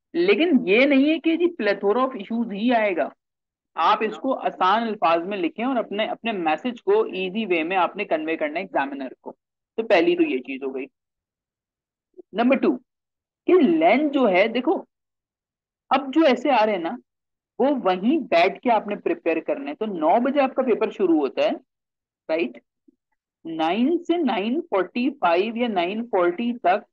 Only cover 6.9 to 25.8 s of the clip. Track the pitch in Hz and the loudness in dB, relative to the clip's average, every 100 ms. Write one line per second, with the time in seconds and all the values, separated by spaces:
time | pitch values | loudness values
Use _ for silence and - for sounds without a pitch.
6.9 | 208 220 180 185 196 214 170 156 190 165 | 2 0 -4 -6 -4 -2 -2 -2 0 -2
7.9 | 185 196 160 156 165 156 160 190 160 139 | -2 -4 -4 -4 -4 -4 -6 -6 -4 -4
8.9 | 139 131 - - - _ _ _ - 226 | -6 -12 -14 -18 -20 _ _ _ -6 0
9.9 | 190 170 175 156 131 127 131 135 131 135 | 2 4 2 0 -2 -6 -8 -8 -8 -10
10.9 | _ _ _ _ _ _ _ _ _ _ | _ _ _ _ _ _ _ _ _ _
11.9 | _ _ - - 190 240 262 220 254 - | _ _ -20 -10 -2 0 2 0 -2 -6
12.9 | _ _ _ _ _ - 359 247 165 175 | _ _ _ _ _ 2 4 4 4 4
13.9 | 247 302 277 240 180 220 226 254 370 - | 4 2 2 2 4 2 0 -2 -2 -6
14.9 | _ _ _ _ _ _ _ _ _ - | _ _ _ _ _ _ _ _ _ -2
15.9 | 269 277 311 320 247 302 247 220 196 165 | -2 0 2 4 2 2 2 2 0 -4
16.9 | 247 - _ _ _ _ - 254 277 190 | -8 -14 _ _ _ _ -2 0 2 0
17.9 | 185 214 320 208 165 185 185 247 220 202 | 0 2 0 2 2 2 2 0 0 0
18.9 | 208 - 170 - 160 156 147 139 - 220 | -6 -4 -2 -2 -2 -2 -6 -6 -8 -8
19.9 | 185 156 208 262 285 262 277 262 208 208 | -2 2 2 2 0 0 0 0 0 -2
20.9 | - 185 160 135 139 151 285 - _ _ | 0 0 2 0 0 -2 -2 -10 _ _
21.9 | _ _ _ - 160 254 - _ _ _ | _ _ _ -6 -4 -4 -8 _ _ _
22.9 | _ _ _ _ _ 160 160 160 196 254 | _ _ _ _ _ -10 -4 -2 0 0
23.9 | 339 - 339 277 220 208 285 - 196 185 | 0 -2 -2 0 -2 -2 -4 -2 -2 -2
24.9 | 247 254 - 175 170 220 226 240 190 | -2 -4 0 0 2 0 -2 -2 -2